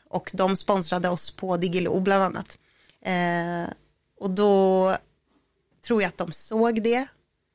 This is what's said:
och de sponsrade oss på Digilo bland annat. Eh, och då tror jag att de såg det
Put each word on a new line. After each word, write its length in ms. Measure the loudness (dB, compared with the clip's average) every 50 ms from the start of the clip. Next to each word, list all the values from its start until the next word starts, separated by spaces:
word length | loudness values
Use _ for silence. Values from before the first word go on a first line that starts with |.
| _ _
och 200 | -8 -8 -8 -6 -2
de 220 | 0 0 0 0
sponsrade 520 | 0 0 0 0 0 0 -2 -2 -2 -2 -2
oss 220 | -2 -4 -6 -8 -10
på 200 | -8 -4 -2 -2
Digilo 440 | -2 0 -2 -2 -2 -2 0 0 0
bland 220 | 0 2 2 2 2
annat. 360 | 0 -2 -6 -10 -10 -14 -18 _ _ _ _ _ -20 _ _
Eh, 760 | -6 -2 -2 0 0 0 0 0 -2 -2 -4 -6 -6 -8 -10 -14 _ _ _ _ _ _ _ -8
och 120 | -6 -4
då 680 | 0 2 4 4 6 6 6 6 4 4 4 2 0 -2 -6 _ _ _ _ _ _ _ _ _ _ _ _ _ _ _ -4
tror 160 | 0 0 2 0
jag 60 | 0
att 100 | -2 -4
de 140 | -6 -6 -8
såg 500 | -10 -10 -4 0 2 2 2 2 0 0
det 240 | 0 0 0 -2 -4 -10 _ _ _ _ _ _ _